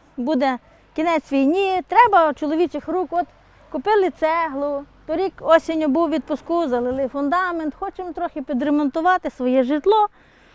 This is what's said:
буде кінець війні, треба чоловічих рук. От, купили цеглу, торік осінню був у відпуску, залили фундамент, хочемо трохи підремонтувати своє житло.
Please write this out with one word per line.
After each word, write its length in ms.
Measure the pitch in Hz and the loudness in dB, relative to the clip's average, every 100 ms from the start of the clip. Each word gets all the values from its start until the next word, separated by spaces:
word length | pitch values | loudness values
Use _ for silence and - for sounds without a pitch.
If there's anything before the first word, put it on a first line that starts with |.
| _ - | _ -6
буде 400 | 247 247 269 247 _ _ _ - | -2 0 0 -2 _ _ _ -4
кінець 360 | 339 320 - | 0 0 0
війні, 500 | 269 269 370 392 370 - | 0 2 2 0 -2 0
треба 460 | 381 480 381 311 | 4 6 6 4
чоловічих 540 | - 294 320 330 294 - | 0 -2 0 -2 -2 -4
рук. 200 | 359 320 | -4 -2
От, 140 | 349 359 - _ _ - | -4 -6 -10 _ _ -12
купили 380 | 294 403 427 370 | -6 0 2 2
цеглу, 720 | - 311 330 320 269 285 285 285 - - | 0 -2 0 -2 -4 -4 -6 -8 -14 -6
торік 260 | 311 381 - | -2 -2 -4
осінню 480 | - 320 - 320 311 | 2 2 2 -2 0
був 160 | 294 | 0
у 60 | 330 | 0
відпуску, 580 | 311 - 285 - 339 311 | -2 -4 -6 -4 -2 0
залили 400 | 240 247 262 262 | -2 -2 -2 -4
фундамент, 680 | 285 285 349 359 339 311 - | -2 -2 0 -2 -4 -6 -6
хочемо 380 | 392 - 359 | -10 -10 -10
трохи 280 | 320 339 311 | -6 -6 -6
підремонтувати 880 | 262 254 294 294 294 330 349 370 302 | -6 -4 0 0 0 0 0 0 -2
своє 340 | - 254 262 | -4 0 2
житло. 440 | 247 294 381 427 415 _ _ _ _ | 2 0 2 2 2 _ _ _ _